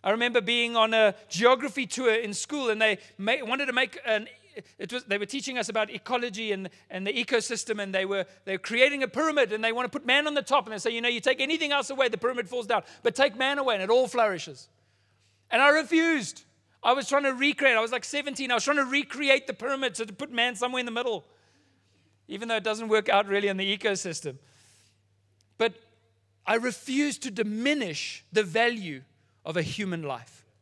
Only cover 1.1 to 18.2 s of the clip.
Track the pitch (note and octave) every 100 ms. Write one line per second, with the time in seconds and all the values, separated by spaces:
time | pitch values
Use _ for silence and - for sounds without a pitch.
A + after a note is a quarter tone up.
1.1 | F#3 - E3 A#3 B3+ C#4 C#4 A#3 - B3+
2.1 | A3 A3+ G3+ - D4 B3+ G#3+ A3 G3 -
3.1 | - G3 C4+ A3+ C4 C#4 B3 B3+ - B3
4.1 | G#3+ A#3 - _ A#3 - - G3 B3 A3
5.1 | G3+ G3+ C#4 C4+ B3 A3 A3 G#3+ A#3 -
6.1 | B3+ A#3+ G3 A3 G3 F#3+ - _ F#3 G3
7.1 | A#3+ - A#3+ - A#3 - G#3 G3 F#3+ F#3+
8.1 | G3 F3+ - - F#3+ - A#3 C4+ C#4+ B3+
9.1 | A#3+ D#4+ D4 A3+ G#3+ A3+ A#3 B3 - A#3+
10.1 | C#4 D4+ C#4+ - C4+ A3 G#3+ A#3 A#3 A#3
11.1 | A#3+ B3 C4 C4+ D#4+ D4+ C#4+ C4+ C4+ B3+
12.1 | G#3+ A#3+ B3 F#3+ B3 G#3+ A3 - - A#3
13.1 | - C#4 G#3+ C4 C#4+ C4+ G#3 F#3+ A#3+ A#3+
14.1 | B3 G#3+ F3 D#3+ C3 - _ _ _ _
15.1 | _ _ _ _ A#3 C#4 D4+ C4+ D#4+ E4
16.1 | D4+ F#3 - _ _ _ _ - C4 G#3+
17.1 | C#4 C#4 B3+ C#4+ D4 C#4 A3+ A3+ B3+ -
18.1 | C#4+